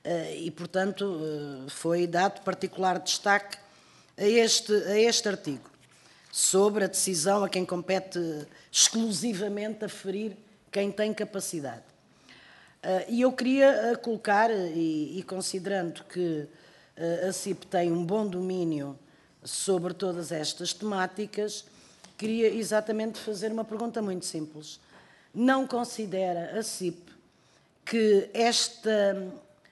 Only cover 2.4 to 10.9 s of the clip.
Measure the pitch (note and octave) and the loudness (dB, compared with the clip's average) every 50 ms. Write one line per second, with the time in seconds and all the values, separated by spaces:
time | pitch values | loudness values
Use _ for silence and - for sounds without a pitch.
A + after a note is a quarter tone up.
2.4 | - F#3+ F3+ - F#3 F3+ - F3+ F#3+ F#3 F3+ F#3+ - - - - - G#3 G3+ G3+ | -4 -6 -4 -2 -4 -6 -2 0 0 0 0 0 0 -2 -2 0 2 2 2 2
3.4 | G3+ - - - - - - - - - - - - _ _ - G3+ G#3 A#3 A#3 | 2 -4 -12 -18 -18 -20 -20 -20 -20 -20 -20 -20 -20 _ _ 0 2 6 6 6
4.4 | A3+ A3 - - - - G#3 G#3 D3+ F3+ G3+ G#3+ A3+ A#3 A3+ - - G#3 F#3+ F#3+ | 6 6 4 2 2 2 2 2 2 2 4 4 6 6 4 2 0 0 -2 -4
5.4 | - D3+ C#3 B2 - - - _ - _ _ - - - - - - - - - | -4 -8 -8 -8 -10 -16 -20 _ -20 _ _ -20 -20 -20 -20 -20 -20 -8 -2 0
6.4 | - - - F#3+ G3+ G#3+ G#3 G#3+ G3 F#3+ F#3+ - - F#3+ F#3 D#3 D3 G3 G3+ G#3 | 2 4 6 6 6 6 4 2 0 0 0 0 0 0 0 2 2 4 4 4
7.4 | G3 F#3+ - F#3 F#3 - F3+ F3 - - F#3+ F#3 F#3+ - - F3 E3+ E3 D#3 D3+ | 2 2 0 0 0 -2 -2 -4 -2 0 0 -2 -2 -4 -4 -4 -4 -4 -4 -6
8.4 | D3 - - - - _ - - - - - A3+ A3+ A3+ G3+ C#3+ G#3 A#3+ G#3 F3 | -8 -12 -16 -20 -16 _ 2 4 4 4 4 0 0 0 -2 -2 -2 -2 -2 -2
9.4 | G#3 G3+ G3+ G#3 G#3 G#3+ G#3+ G#3+ A3 G3 - - - F#3+ F#3 G#3 A3 G#3+ F#3+ - | -2 -4 -4 -4 -4 -6 -6 -6 -8 -8 -8 -8 -8 -6 -6 -4 -6 -6 -8 -12
10.4 | - - _ _ _ _ - G3+ G3+ G3+ | -16 -20 _ _ _ _ -2 0 0 0